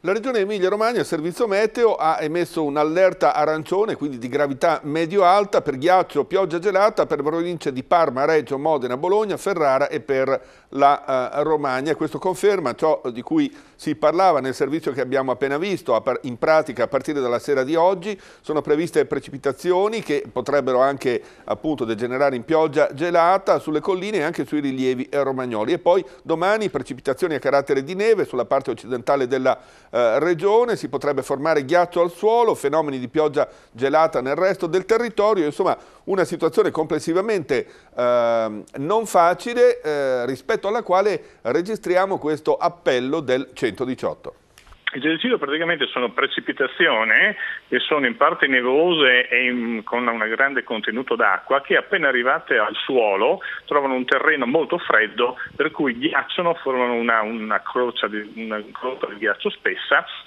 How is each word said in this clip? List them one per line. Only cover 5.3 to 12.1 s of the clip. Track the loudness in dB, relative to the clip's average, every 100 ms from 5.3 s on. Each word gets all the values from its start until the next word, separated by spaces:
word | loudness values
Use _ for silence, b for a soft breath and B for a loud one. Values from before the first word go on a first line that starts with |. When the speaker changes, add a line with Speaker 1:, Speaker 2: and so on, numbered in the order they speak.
| 4 2 0
Speaker 1:
per | 0 -2
ghiaccio, | 4 4 4 -2 0
pioggia | 0 0 -2
gelata | 0 2 2 2 -2
per | 0
province | -2 -2 -4 -4 -6
di | -6
Parma, | 0 2 2 2
Reggio, | 2 2 0 -4
Modena, | 0 0 -2 -4
Bologna, | 0 0 0 -4
Ferrara | -4 0 2 2 0
e | -2
per | -2 0 2 -2 B B B
la, | 2 4 4 0 -2 -2
eh, | -2
Romagna. | 0 0 0 -2 -2 -2
Questo | -2